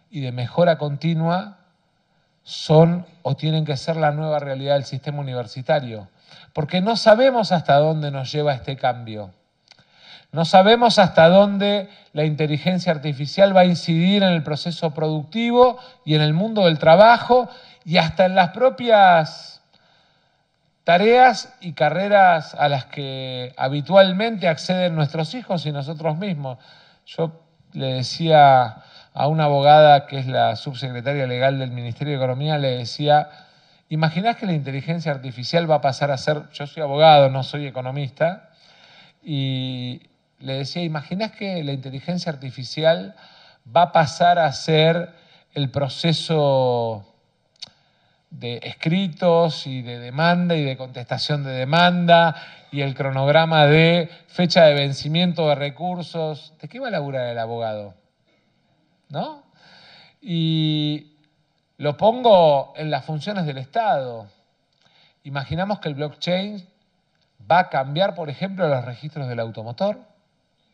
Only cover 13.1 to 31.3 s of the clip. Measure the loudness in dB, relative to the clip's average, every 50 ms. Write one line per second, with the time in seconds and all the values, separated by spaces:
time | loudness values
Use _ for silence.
13.1 | -6 -6 -8 -4 0 2 4 4 6 6 4 4 2 -2 -2 -2 0 0 2 2
14.1 | 2 2 2 2 0 0 -2 -4 -6 -6 -6 -8 -8 -6 -6 -6 -4 -4 -4 -4
15.1 | -4 -4 -6 -8 -6 -4 -2 0 4 4 4 4 4 -2 -12 -20 -20 _ -4 0
16.1 | 0 2 2 2 0 0 -2 -2 0 2 2 2 2 2 4 6 8 8 8 8
17.1 | 6 4 4 2 2 2 2 0 -8 -20 -20 -20 -20 _ -8 -2 0 0 0 0
18.1 | 2 2 2 2 4 2 2 2 2 0 0 0 0 0 0 4 6 6 8 8
19.1 | 6 4 2 -2 -6 -16 -20 -20 -20 _ _ _ _ _ _ _ _ _ _ _
20.1 | _ _ _ _ _ _ _ _ _ _ _ _ _ _ 0 2 2 4 4 4
21.1 | 6 6 6 6 4 2 -8 -16 -18 _ -14 -8 -2 0 2 2 2 0 -2 2
22.1 | 4 6 6 6 4 2 0 -6 -6 -2 -2 0 0 -2 -6 -8 -12 -12 -10 -10
23.1 | -10 -10 -10 -10 -10 -10 -12 -12 -8 -6 -6 -4 -4 -4 -2 2 6 6 6 6
24.1 | 4 -2 -4 -4 -4 -2 -2 -2 -2 -2 -4 -4 -2 -2 -2 -2 -2 -2 -2 -2
25.1 | -4 -6 -6 -6 -8 -10 -8 -6 -6 -6 -6 -6 -8 -8 -8 -10 -10 -6 -6 -6
26.1 | -4 -4 -6 -8 -8 -8 -8 -12 -12 -14 _ _ -20 _ _ _ _ _ _ -16
27.1 | -8 -8 -8 -8 -8 -12 _ _ _ _ _ _ -12 -8 -8 -6 -6 -6 -6 -8
28.1 | -6 -4 0 4 6 8 8 8 8 6 4 0 -4 -14 -20 -20 -20 -20 -20 _
29.1 | -6 -4 -2 -2 0 0 0 0 2 4 6 8 8 8 8 8 8 6 4 -2
30.1 | -10 -8 -6 -4 -2 0 0 -2 -2 -4 -8 -12 -12 -10 -10 -10 -10 -8 -6 -4
31.1 | -4 -4 -4 -4